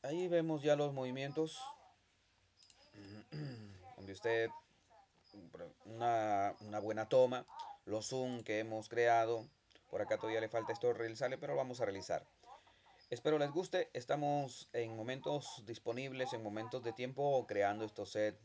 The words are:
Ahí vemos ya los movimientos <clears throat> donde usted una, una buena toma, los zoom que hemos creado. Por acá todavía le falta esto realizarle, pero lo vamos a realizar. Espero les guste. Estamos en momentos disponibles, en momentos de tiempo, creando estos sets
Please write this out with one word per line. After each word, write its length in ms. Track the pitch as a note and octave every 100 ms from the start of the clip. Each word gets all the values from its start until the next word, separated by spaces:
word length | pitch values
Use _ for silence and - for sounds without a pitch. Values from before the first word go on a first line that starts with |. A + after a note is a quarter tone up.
Ahí 240 | C3+ E3 F3+
vemos 340 | E3+ D#3+ D#3
ya 140 | C#3+ D3
los 160 | D3
movimientos 680 | C#3 C3 C3 C#3 D3 D#3+ - C4+ - - _ _ _ _ _ _ _ - - -
<clears throat> 1000 | G#2 G2+ G#2+ G#2+ D3+ D3 B2 G#2 F#2+ F2+ -
donde 160 | G2
usted 360 | G2 A#2 A2+ A2+ A2+ _ _ _ - - _ _ G#2 F2 F2 E2+ - -
una, 680 | A2+ A#2+ A2+ G#2+ G2+ G2+ -
una 180 | G#2+ G#2
buena 300 | G#2 G#2+ A2
toma, 360 | C3 B2+ B2 - - - -
los 220 | - G#2+ A2
zoom 380 | C3 B2+ B2
que 160 | A2+ G#2+
hemos 280 | A2 A2 A2
creado. 560 | A#2 A#2 A#2 A2+ A#2 A2 _ _ - _
Por 100 | F#2+
acá 160 | G#2 A2
todavía 240 | A2 A2
le 80 | A2
falta 240 | A#2 G#2
esto 200 | A2+ B2
realizarle, 440 | A2+ A2+ A2+ B2+ C3+
pero 180 | C#3+
lo 40 | C#3+
vamos 220 | C3 A#2+
a 40 |
realizar. 400 | A2 G2 F#2+ F2 - _ - - - _ - - _
Espero 300 | A#2+ D3+ D3+
les 100 | C#3+
guste. 400 | C#3+ F#3 F#3 -
Estamos 760 | C3+ A#2+ C#3+ C#3+ C#3+ C3+ - -
en 240 | A#2+ A2+ A2+
momentos 680 | A2 C3 D3 D3 A#2+ - G#2+
disponibles, 680 | A2+ - A#2 C3+ C3 B2+
en 120 | B2
momentos 400 | G#2+ G#2 A2+ -
de 80 | A#2
tiempo, 520 | A2+ B2 C3+ C#3+ C3+ A2
creando 360 | G#2 G2+ G#2
estos 280 | A2 - G2+
sets 260 | G#2+ G#2+ G#2